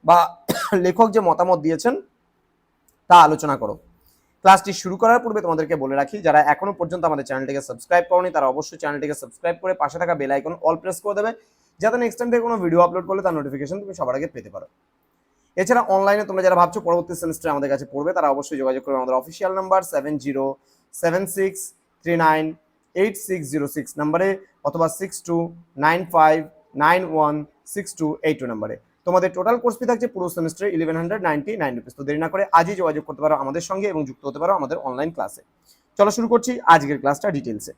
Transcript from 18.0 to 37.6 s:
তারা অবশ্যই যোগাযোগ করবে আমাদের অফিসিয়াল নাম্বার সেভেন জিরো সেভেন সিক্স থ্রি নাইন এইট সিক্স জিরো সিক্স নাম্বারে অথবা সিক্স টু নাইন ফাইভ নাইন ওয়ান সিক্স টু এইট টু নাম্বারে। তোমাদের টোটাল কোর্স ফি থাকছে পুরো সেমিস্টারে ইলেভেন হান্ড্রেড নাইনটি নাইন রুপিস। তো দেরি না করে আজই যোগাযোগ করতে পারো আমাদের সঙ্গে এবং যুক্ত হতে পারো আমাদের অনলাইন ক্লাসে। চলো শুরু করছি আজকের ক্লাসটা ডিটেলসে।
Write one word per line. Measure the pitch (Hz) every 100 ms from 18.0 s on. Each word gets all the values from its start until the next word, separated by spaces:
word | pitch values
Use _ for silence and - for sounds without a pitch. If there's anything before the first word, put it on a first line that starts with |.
| 151
তারা | 180 151
অবশ্যই | 139 143 143
যোগাযোগ | 131 131
করবে | 135 135
আমাদের | 127
অফিসিয়াল | 131 131 - 190
নাম্বার | 190 190 190
সেভেন | 175 - 139 151
জিরো | 135 135 135 135 _ _ _
সেভেন | - 170 175 190
সিক্স | 196 190 190 - _ _ _
থ্রি | 165 170
নাইন | 160 156 156 160 _ _ _
এইট | 175 208 202
সিক্স | - 185 139
জিরো | 147 143
সিক্স | 156 120 -
নাম্বারে | 151 165 196 190 - _
অথবা | 143 165 165
সিক্স | 160 185 -
টু | - 170 170 - _ 135
নাইন | 151 170 180
ফাইভ | 165 156 160 156 _ _ 135
নাইন | 151 180 180
ওয়ান | 160 151 151 147 _ -
সিক্স | 202 -
টু | - 156 151
এইট | 156 151
টু | 127
নাম্বারে। | 110 107 113 _ _
তোমাদের | - 180 185
টোটাল | 180 185 240
কোর্স | 240 214
ফি | 233
থাকছে | 233 240
পুরো | 196 180
সেমিস্টারে | 175 160 160 202
ইলেভেন | 165 160 160
হান্ড্রেড | 170 214
নাইনটি | 180 147 170 202
নাইন | 143 120
রুপিস। | 127 -
তো |
দেরি | 139 151
না | 160
করে | 190 196
আজই | 165 165
যোগাযোগ | 190 170 151
করতে | 151 139
পারো | 151 147
আমাদের | 135 156
সঙ্গে | 165 190 202
এবং | 160
যুক্ত | 135 123 139
হতে | 135
পারো | 170
আমাদের | 190 131 165
অনলাইন | 135 127 160
ক্লাসে। | 165 101 - _ _ _ _ _ -
চলো | 202
শুরু | 208 226
করছি | 233 240 247
আজকের | - 165 139 143
ক্লাসটা | 139 143 208
ডিটেলসে। | 143 123 104